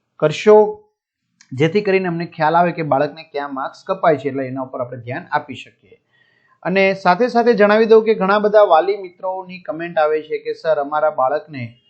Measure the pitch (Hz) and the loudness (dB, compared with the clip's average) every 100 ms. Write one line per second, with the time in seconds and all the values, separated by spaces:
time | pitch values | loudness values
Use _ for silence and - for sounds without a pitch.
0 | _ _ 151 156 214 214 214 214 _ _ | _ _ -2 0 4 6 4 -2 _ _
1 | _ _ _ _ _ 127 160 196 202 190 | _ _ _ _ _ -2 0 0 0 0
2 | 185 170 170 - 156 165 175 165 156 135 | -2 -6 -8 -2 0 2 2 -2 -2 0
3 | 147 160 156 143 143 135 147 - - 190 | -2 -6 -12 -10 -8 -8 -10 -10 -8 -2
4 | 185 147 139 131 131 131 127 139 123 127 | 0 0 -2 -6 -8 -8 -10 -10 -10 -10
5 | 113 135 - 151 147 120 - _ _ _ | -12 -12 -6 -6 -6 -14 -18 _ _ _
6 | _ _ _ _ _ _ 165 190 190 190 | _ _ _ _ _ _ -4 0 0 2
7 | 185 180 240 233 233 214 208 214 226 220 | 0 2 2 2 2 4 4 4 6 4
8 | 214 202 190 208 208 208 208 160 180 202 | 4 0 0 0 4 4 6 4 2 -4
9 | 185 - 185 185 185 185 180 156 170 165 | -8 -12 -10 -10 -12 -14 -12 -10 -6 -2
10 | 151 156 151 147 156 151 165 147 143 151 | 0 -2 -4 -8 -8 -8 -4 -4 -2 -2
11 | 151 151 131 151 151 143 117 117 _ | -2 0 -2 -2 -8 -14 -14 -16 _